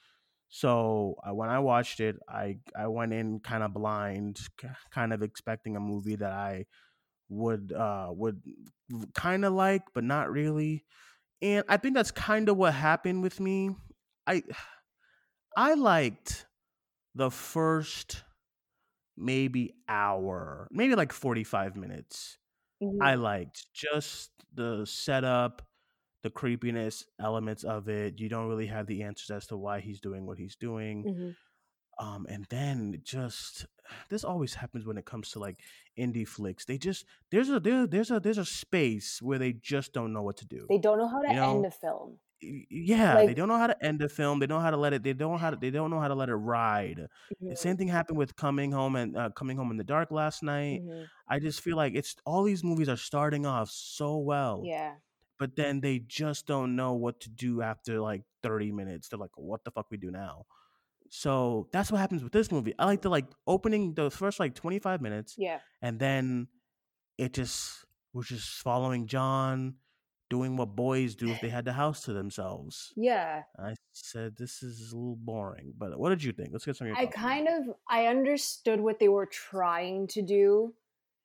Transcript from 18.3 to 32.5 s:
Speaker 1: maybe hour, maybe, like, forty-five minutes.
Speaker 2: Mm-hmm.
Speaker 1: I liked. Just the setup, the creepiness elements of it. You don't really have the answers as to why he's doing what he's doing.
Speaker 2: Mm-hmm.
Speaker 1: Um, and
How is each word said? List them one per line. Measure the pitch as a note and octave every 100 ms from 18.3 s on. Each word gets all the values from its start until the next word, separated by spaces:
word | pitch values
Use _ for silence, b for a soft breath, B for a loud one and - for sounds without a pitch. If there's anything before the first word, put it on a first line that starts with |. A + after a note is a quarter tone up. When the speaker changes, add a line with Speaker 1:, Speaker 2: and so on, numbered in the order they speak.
| _ _ _ _ _ _ _ _ -
Speaker 1:
maybe | B2 C3 C3+ B2+ A#2+ - -
hour, | G#2 G2+ F#2+ F#2+ F2+ - - -
maybe, | F3+ B3+
like, | A3+ D3
forty-five | - C3+ A#2 G#2+ G#2 G2
minutes. | G2 F#2+ F2+ - - - - _ _ _ _
Speaker 2:
Mm-hmm. | G3+ G3+
Speaker 1:
I | C#3 B2+
liked. | A2 G2+ F2 - -
Just | - D3 D3+ - - - _ _
the | - A#2 G#2+ G#2
setup, | - - C3+ B2+ B2 A#2+ - - _ _ _ _ _
the | A2+
creepiness | - C3 A#2+ A#2+ A#2 A2 - - -
elements | G#2+ A2+ A2 G#2+
of | - G#2+ G#2
it. | G#2 G#2 -
You | A2
don't | A2+ A2+
really | A2 G#2+
have | A2 G#2
the | G2+
answers | G#2 G2+ -
as | G2+ -
to | G#2
why | G2+ G2+
he's | G#2 G2
doing | G2+ F#2+ F#2+
what | F#2+
he's | F#2 -
doing. | A#2+ A2+ G#2+ G#2 G3+
Speaker 2:
Mm-hmm. | F3+ F3+ F3 B B B _ _ -
Speaker 1:
Um, | G#2+ G2+ -
and | G2+ G2